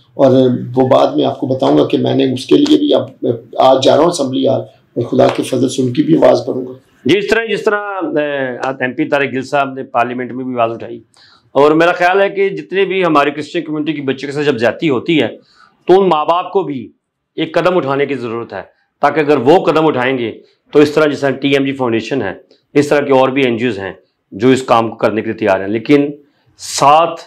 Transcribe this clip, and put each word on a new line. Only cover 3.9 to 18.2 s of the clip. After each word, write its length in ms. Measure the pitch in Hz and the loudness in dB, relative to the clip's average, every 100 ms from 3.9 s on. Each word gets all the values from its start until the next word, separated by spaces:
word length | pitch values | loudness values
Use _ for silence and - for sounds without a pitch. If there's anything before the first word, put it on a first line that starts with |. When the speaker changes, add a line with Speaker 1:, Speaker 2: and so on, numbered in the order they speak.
Speaker 1:
रहा 100 | 127 | 4
हूँ 80 | 170 | 2
असेंबली 340 | 160 135 131 131 | 0 -4 -2 0
हाल 200 | 120 117 _ _ - | -2 -4 _ _ -8
और 60 | |
खुदा 240 | 120 127 127 | -2 2 2
के 160 | - | 0
फजल 240 | - 123 127 | -4 -2 -2
से 160 | - | 0
उनकी 200 | 127 123 | -2 0
भी 120 | - - | 0 2
आवाज़ 240 | 131 113 | 4 2
बनूंगा। 340 | - 123 127 127 _ _ 123 | -2 -8 -8 -14 _ _ 0
Speaker 2:
जी, 100 | 190 | 0
इस 120 | 196 | 2
तरह, 160 | 220 226 | -2 -2
जिस 200 | 202 - | -4 -2
तरह, 120 | 208 | -2
अ, 1000 | 208 196 165 156 147 143 131 123 131 135 | -4 -6 -4 -4 -2 -2 -4 -6 -6 -4
एमपी 220 | 127 127 151 | -4 -4 -2
तारिक 260 | 139 135 | 0 -2
गिल 100 | 123 | -4
साहब 320 | 127 143 135 131 | -4 -2 -2 -6
ने 60 | |
पार्लियामेंट 480 | 131 120 120 123 123 | -4 -2 -2 -4 -8
में 140 | 123 127 | -8 -8
भी 60 | |
आवाज़ 180 | 123 117 | -2 -2
उठाई 300 | 113 110 120 - _ _ _ _ 135 | -4 -12 -16 -20 _ _ _ _ 2
और 180 | 147 | 4
मेरा 180 | 156 170 | 4 2
ख्याल 300 | 175 175 196 | 2 2 2
है 80 | 196 | 0
कि 200 | 196 196 | 0 -4
जितने 360 | 156 151 185 190 | -4 -6 -2 -2
भी 160 | 190 | 0
हमारी 300 | 175 151 143 | 0 2 0
क्रिश्चियन 340 | 147 147 175 160 | -2 -8 -8 -6
कम्युनिटी 280 | 151 151 | -6 -6
की 80 | 147 | -6
बच्चे 260 | 135 131 139 | -4 -6 -6
के 60 | |
साथ 100 | 143 | -4
जब 140 | 147 123 | -2 0
ज्यादती 300 | 113 - 165 | 0 0 -2
होती 300 | 123 - 160 | -2 0 0
है 100 | 113 - _ _ _ _ - | 0 -4 _ _ _ _ 2
तो 100 | 185 | 4
उन 100 | 190 | 4
माँ 180 | 156 151 | 0 0
बाप 240 | 170 180 | -2 -2
को 100 | 196 | -4
भी 260 | 160 135 107 _ _ _ _ - | -4 -8 -12 _ _ _ _ -8
एक 200 | 160 170 | -4 -2
कदम 180 | 165 180 | 0 0
उठाने 300 | 135 139 143 | 0 -2 -2
की 100 | |
ज़रूरत 380 | 139 | -4